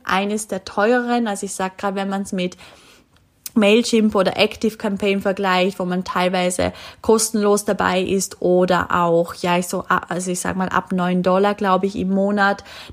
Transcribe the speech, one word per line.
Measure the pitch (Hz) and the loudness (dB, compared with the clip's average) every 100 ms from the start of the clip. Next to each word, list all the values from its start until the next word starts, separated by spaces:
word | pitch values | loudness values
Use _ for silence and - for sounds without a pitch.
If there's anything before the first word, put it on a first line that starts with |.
eines | - 190 202 214 - | -2 -2 0 -4 -6
der | 190 - | -8 -6
teureren, | - 214 247 240 240 226 | 0 2 2 2 0 0
also | 196 196 | -4 -6
ich | - | -6
sag | 190 185 | -6 -4
grad, | 202 196 | -4 -4
wenn | 196 | -4
man's | 196 196 | -4 -4
mit | 190 180 185 - - - - _ _ _ _ - - | -4 -4 -6 -18 -20 -20 -20 _ _ _ _ -2 2
Mailchimp | 202 220 233 226 214 214 | 6 4 4 2 4 2
oder | 185 - | 2 2
Active | 208 - 220 220 | 0 0 -4 -2
Campaign | 220 196 208 196 | -4 -2 0 0
vergleicht, | 196 190 196 185 185 190 | -2 -2 0 2 2 -2
wo | 180 | -4
man | 180 | -4
teilweise | 185 185 180 185 180 180 180 - - - | -4 -2 0 0 0 0 -2 -4 -14 -4
kostenlos | - 220 220 214 202 202 208 | 2 2 2 0 2 2 2
dabei | 196 185 185 | 0 0 0
ist | 190 196 - - | 0 -2 -2 -2
oder | 180 180 185 180 175 | 2 4 4 2 0
auch, | 180 175 170 175 - | 0 2 2 0 -4
ja, | 180 180 | -2 0
ich | 180 | -2
so, | 190 - | -6 -2
also | 180 - 175 185 | -2 -2 -6 -4
ich | 180 | -4
sag | 180 185 | -4 -4
mal, | 185 | -2
ab | - - | -4 -2
neun | 185 180 180 | -2 0 0
Dollar, | 180 185 202 202 | 2 2 2 0
glaub | 202 185 | 0 0
ich, | 196 196 | 0 -4
im | 185 | -2
Monat. | 196 196 208 196 202 - - - | 0 0 2 2 0 -6 -20 -8